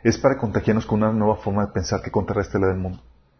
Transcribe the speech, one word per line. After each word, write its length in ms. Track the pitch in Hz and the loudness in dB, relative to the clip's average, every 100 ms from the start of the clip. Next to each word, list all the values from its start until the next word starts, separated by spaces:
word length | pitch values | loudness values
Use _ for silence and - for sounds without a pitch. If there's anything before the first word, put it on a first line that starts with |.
es 160 | 117 120 | 0 4
para 200 | 139 131 | 2 2
contagiarnos 480 | 110 101 110 107 - | -2 0 2 0 2
con 160 | 107 | 0
una 100 | 107 | 2
nueva 240 | 110 104 107 | 2 0 0
forma 300 | 107 98 101 | -2 -2 -2
de 60 | |
pensar 300 | 104 - 98 | -4 -2 -4
que 80 | - | -2
contrarreste 480 | 107 92 101 95 101 | -2 -2 -2 -2 0
la 100 | 95 | 0
del 100 | 95 | 0
mundo. 240 | 92 92 - _ _ | -4 -8 -16 _ _